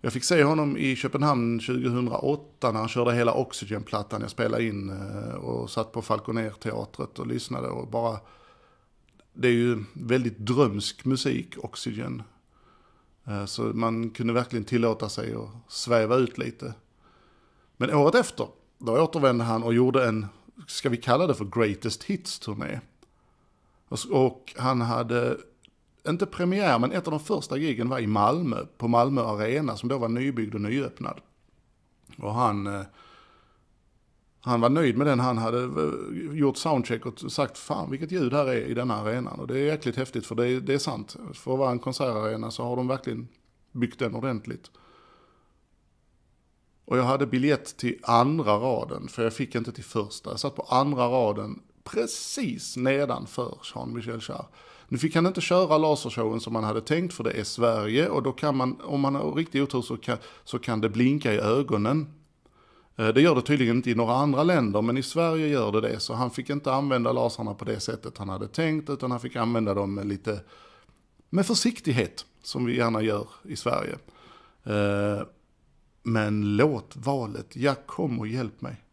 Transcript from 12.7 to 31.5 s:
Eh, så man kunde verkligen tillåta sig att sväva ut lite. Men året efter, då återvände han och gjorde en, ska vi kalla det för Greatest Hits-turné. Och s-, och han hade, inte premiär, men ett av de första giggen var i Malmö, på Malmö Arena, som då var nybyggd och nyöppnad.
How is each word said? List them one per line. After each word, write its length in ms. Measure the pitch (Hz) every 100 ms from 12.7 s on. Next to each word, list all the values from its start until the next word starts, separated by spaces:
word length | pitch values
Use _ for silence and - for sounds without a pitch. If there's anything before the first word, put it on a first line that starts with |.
| _ _ _ _ _ -
Eh, 180 | 104
så 180 | 101 -
man 480 | 113 110 113 113 113
kunde 220 | 104 113
verkligen 320 | 117 120 120
tillåta 440 | 107 123 117 110 107
sig 260 | - 113
att 380 | 113 107 110 -
sväva 440 | - - 117 110 123
ut 220 | 123 -
lite. 360 | 127 113 - 107 _ _ _ _ _ _ _ _ _ _
Men 180 | 127
året 200 | 147 143
efter, 320 | 233 - - 113 - _ _
då 220 | 113 117
återvände 420 | 160 165 139 120
han 180 | 117 113
och 120 | 117
gjorde 340 | 117 127 131 123
en, 180 | 110 101 - - - 170
ska 220 | - 139
vi 80 | 117
kalla 300 | 131 127 180
det 80 |
för 100 | 127
Greatest 580 | 101 117 110 95 117 -
Hits-turné. 800 | - 202 - - - 104 - - - _ _ _ _ _ _ _ _ _ _
Och 100 | 127
s-, 60 |
och 500 | - 147 131 - - -
han 240 | 127 127
hade, 560 | 117 120 117 120 123 - - _ _ _ _ _ -
inte 180 | 170 190
premiär, 520 | - 175 190 190 120
men 140 | 123
ett 140 | 190 165
av 40 |
de 100 | 151
första 360 | 151 208 - 135
giggen 320 | 156 117 120
var 100 | 131
i 80 | 110
Malmö, 600 | 107 104 151 165 113 - _
på 100 | 117
Malmö 340 | 120 123 139
Arena, 540 | 117 104 107 135 147 104
som 120 | 123
då 100 | 135
var 100 | 117
nybyggd 460 | 117 139 123 110
och 60 | 110
nyöppnad. 600 | 101 131 131 - - - _ _ _